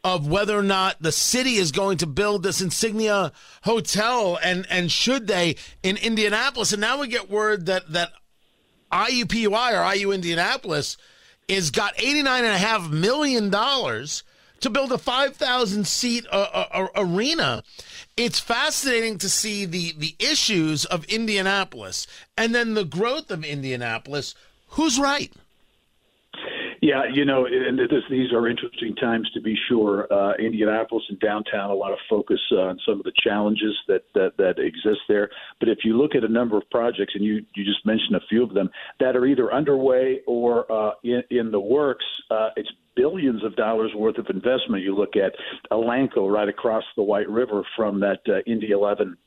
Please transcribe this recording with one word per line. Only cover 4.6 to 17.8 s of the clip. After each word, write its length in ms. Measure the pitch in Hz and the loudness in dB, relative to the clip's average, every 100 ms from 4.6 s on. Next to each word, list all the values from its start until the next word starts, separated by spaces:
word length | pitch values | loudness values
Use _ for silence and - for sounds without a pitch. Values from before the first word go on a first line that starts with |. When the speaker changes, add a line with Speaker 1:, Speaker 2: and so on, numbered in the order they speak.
| 190 | 0
Speaker 1:
and 240 | 180 175 | -2 0
should 360 | - 226 269 208 | 0 2 0 0
they, 280 | 185 170 - - - | 0 0 -2 -12 -4
in 120 | 185 202 | -4 -2
Indianapolis. 760 | 220 220 208 214 262 254 202 | -2 2 2 2 -2 -2 -2
And 100 | 208 | 0
now 180 | 214 277 | 0 -2
we 80 | 277 | -2
get 220 | 233 196 | -4 -2
word 380 | 202 214 214 170 | 0 0 0 0
that, 200 | 185 170 | -2 -2
that 200 | 170 - - _ _ _ _ _ _ _ | -4 -4 -8 _ _ _ _ _ _ _
I 180 | 175 226 | -2 0
U 180 | 254 202 | -2 -2
P 140 | 220 | 0
U 120 | 214 | 2
I, 200 | 214 247 | 2 0
or 80 | 196 | 2
I 120 | 175 | 0
U 180 | 202 196 | 0 0
Indianapolis, 840 | 196 170 170 190 269 202 98 - - _ _ - _ - | -2 -2 0 0 -2 -2 -4 -4 -10 _ _ -20 _ -4
is 220 | 190 160 | -2 0
got 240 | 127 202 - | 0 -2 -2
eighty-nine 420 | 240 294 277 254 | 0 0 2 2
and 100 | 233 190 | 2 2
a 20 | |
half 320 | 208 220 170 | 2 0 -2
million 600 | 151 190 285 294 247 202 | 0 2 2 2 0 0
dollars 720 | 202 247 269 160 110 147 - - _ _ _ | 0 0 0 -2 -4 -6 -10 -12 _ _ _
to 100 | 277 | -2
build 200 | 247 269 | -2 0
a 60 | 247 | -2
five 380 | - 254 277 - | 0 0 -2 -2
thousand 500 | 262 247 226 202 196 | -2 0 0 0 -2
seat, 400 | - 247 240 233 | -2 -2 -2 -2
uh, 160 | 196 202 | -2 -2
uh, 140 | 180 185 | -2 -4
uh, 140 | 196 190 190 | -4 -2 -2
arena. 680 | 185 175 254 330 151 113 - - | 0 0 0 0 0 -2 -10 -20